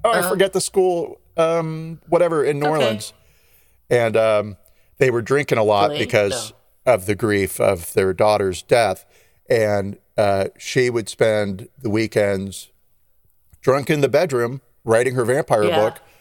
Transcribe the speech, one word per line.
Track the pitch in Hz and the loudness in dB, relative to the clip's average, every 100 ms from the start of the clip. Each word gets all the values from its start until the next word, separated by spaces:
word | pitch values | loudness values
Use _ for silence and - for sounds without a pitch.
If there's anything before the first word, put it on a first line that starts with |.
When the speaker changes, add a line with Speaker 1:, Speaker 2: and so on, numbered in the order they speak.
| 240 | 0
Speaker 1:
oh, | |
I | 220 | 0
Speaker 2:
Uh-huh. | 180 | 0
Speaker 1:
forget | 190 190 | 0 0
the | 190 | 0
school, | - 196 185 170 - - _ - | -2 0 2 0 -4 -12 _ -2
um, | 165 165 160 160 160 160 - | 0 0 -4 -8 -12 -14 -2
whatever, | 165 262 160 135 | 0 2 2 0
in | 143 | 0
New | 143 | 0
Speaker 2:
Okay. | 156 123 | 0 0
Speaker 1:
Orleans. | 107 - - _ _ _ _ _ _ - | -2 -8 -18 _ _ _ _ _ _ -2
And, | 120 117 110 | 0 2 2
um, | 110 107 104 98 _ _ _ - | 2 0 -2 -10 _ _ _ -2
they | 131 | 0
were | 120 | 0
drinking | 110 135 143 123 | 0 -2 0 0
a | |
lot | 107 104 101 | 2 2 2
Speaker 2:
Blaine? | - | 0
Speaker 1:
because | - 113 101 95 113 - _ _ - | 0 2 2 -2 -8 -16 _ _ 0
Speaker 2:
No. | |
Speaker 1:
of | 113 92 | 0 0
the | |
grief | 98 110 101 95 - | -4 0 0 0 0
of | 107 92 87 | 0 0 -2
their | - 95 | 0 0
daughter's | 87 107 104 98 87 | 2 2 2 0 -4
death. | - 127 107 92 - _ _ _ - | 0 2 2 -2 -10 _ _ _ -2
And, | 117 107 101 98 104 _ - | 0 2 0 -2 -8 _ -2
uh, | 101 98 95 - | 0 2 -2 -6
she | - 135 123 | -6 -2 0
would | 120 - | -2 -6
spend | - 113 107 101 95 110 - | 0 0 2 -2 -6 -14 -10
the | 113 | -4
weekends | 107 110 117 101 98 98 95 - _ _ _ _ _ _ _ _ _ | -2 -2 0 0 -2 -6 -12 -18 _ _ _ _ _ _ _ _ _
drunk | - 139 - | -2 0 0
in | 151 | 0
the | 135 | 2
bedroom | 135 175 127 120 135 - _ | 2 0 -2 -4 -6 -16 _
writing | 113 110 127 | 0 2 2
her | 127 113 | 0 0
vampire | 135 170 117 104 | 0 0 0 2
Speaker 2:
Yeah. | 165 | 2
Speaker 1:
book | 110 - - _ | 0 -4 -16 _